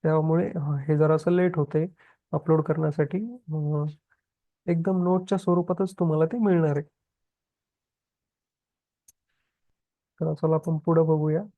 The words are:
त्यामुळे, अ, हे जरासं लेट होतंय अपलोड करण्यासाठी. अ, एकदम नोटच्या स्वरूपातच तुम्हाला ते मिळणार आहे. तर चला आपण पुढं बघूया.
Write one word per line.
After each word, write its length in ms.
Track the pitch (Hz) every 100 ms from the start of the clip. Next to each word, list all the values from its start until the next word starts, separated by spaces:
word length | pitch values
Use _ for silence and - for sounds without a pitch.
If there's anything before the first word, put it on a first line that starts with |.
त्यामुळे, 480 | 160 156 156 165 196 175
अ, 40 |
हे 380 | 143 143 139 151
जरासं 340 | 156 156 170
लेट 260 | 180 180 165
होतंय 300 | 147 156 175 _ _ _ _
अपलोड 300 | 151 156 160
करण्यासाठी. 760 | 151 156 156 147 143 185 226 247 -
अ, 20 | 156 147 151 151 151 _ _ _ _ _ _ -
एकदम 360 | 170 175 185
नोटच्या 340 | 180 180 185 190
स्वरूपातच 560 | 185 175 170 175 190 -
तुम्हाला 260 | 175 156 160
ते 120 | 240
मिळणार 400 | 208 175 156 143
आहे. 40 | 151 _ _ _ _ _ _ _ _ _ _ _ _ _ _ _ _ _ _ _ _ _ _ _ _ _ _ _ _ _ _ _ _ _
तर 140 | 160
चला 220 | 156 160 160
आपण 220 | 170 160
पुढं 280 | 170 165 160
बघूया. 380 | 160 156 156 208